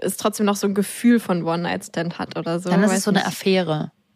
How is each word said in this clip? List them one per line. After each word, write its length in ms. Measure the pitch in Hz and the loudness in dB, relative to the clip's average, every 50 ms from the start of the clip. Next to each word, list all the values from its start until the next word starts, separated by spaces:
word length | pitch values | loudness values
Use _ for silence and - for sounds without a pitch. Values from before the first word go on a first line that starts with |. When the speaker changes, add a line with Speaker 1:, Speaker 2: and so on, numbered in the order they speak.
| - | -4
Speaker 1:
ist 180 | 185 196 - | -4 -4 -2
trotzdem 240 | - 214 208 - 214 | -2 -4 -2 0 0
noch 80 | 202 202 | 0 0
so 100 | 202 - 202 | 0 0 0
ein 60 | 196 | 0
Gefühl 440 | 202 196 - - - - 240 240 233 | 0 -2 -2 -4 2 4 6 6 6
von 240 | - - 185 170 160 | 4 0 -2 -2 0
One-Night-Stand 760 | 165 165 170 175 175 180 185 - - - 165 165 170 - - | -2 -2 -2 -2 -4 -4 -6 -8 -8 -6 -4 -4 -4 -6 -8
hat 180 | 185 - - 165 | -10 -8 -8 -8
oder 220 | 165 165 170 175 | -4 -4 -4 -4
so, 80 | 180 180 | -2 2
Speaker 2:
Dann 100 | 180 175 202 | 2 4 4
ist 80 | 208 | 4
es 60 | 185 196 | 4 2
Speaker 1:
weiß 60 | 196 | 2
Speaker 2:
so 60 | 208 | 2
eine 100 | 196 190 | 2 2
Speaker 1:
nicht. 60 | - 196 | 0 0
Speaker 2:
Affäre. 640 | - - - 202 190 185 180 160 156 151 160 160 - _ _ _ _ | -4 -2 0 2 2 2 2 0 -2 -2 -4 -6 -10 _ _ _ _